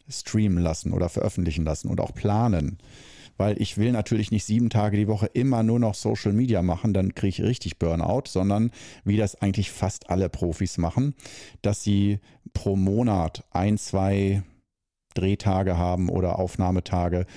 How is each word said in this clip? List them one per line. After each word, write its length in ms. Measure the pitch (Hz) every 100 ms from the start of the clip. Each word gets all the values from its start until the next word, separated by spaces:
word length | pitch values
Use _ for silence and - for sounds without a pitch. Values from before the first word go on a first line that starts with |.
| -
streamen 480 | - - 107 107 87
lassen 340 | 85 82 -
oder 160 | 85 87
veröffentlichen 560 | - - - 87 80
lassen 240 | 78 76 -
und 100 | -
auch 160 | - -
planen. 640 | 104 104 120 87 73 - - - - - - -
Weil 260 | 104 101
ich 160 | 104 -
will 140 | 113
natürlich 400 | 120 - 113 110
nicht 140 | 107 -
sieben 260 | 110 117
Tage 260 | 107 104 101
die 100 | 104
Woche 200 | 107 104
immer 340 | 117 135 117
nur 160 | 110 120
noch 160 | 113
Social 400 | 95 107 110 104
Media 300 | 104 127 101
machen, 320 | 90 85 113 95
dann 180 | 95
kriege 160 | - 101
ich 120 | -
richtig 340 | 104 127 90 -
Burnout, 460 | 85 85 82 120 -
sondern 440 | 92 95 101 117 - - -
wie 140 | 101 104
das 220 | 104 -
eigentlich 300 | 101 95 95
fast 400 | - 92 - -
alle 200 | 92 90
Profis 500 | - 87 80 92 -
machen, 340 | 85 123 139 - - - - -
dass 220 | 101 104
sie 360 | - 101 101 104 - _ -
pro 220 | - 101 98
Monat 680 | 95 104 123 98 82 - -
ein, 260 | 90 101 104
zwei 640 | - 95 95 101 98 98 95 - _ _ _ _ _
Drehtage 640 | - 95 101 101 92 92 87
haben 320 | 90 90 92
oder 300 | 90 90 -
Aufnahmetage, 880 | 90 - 90 92 - 90 87 90 92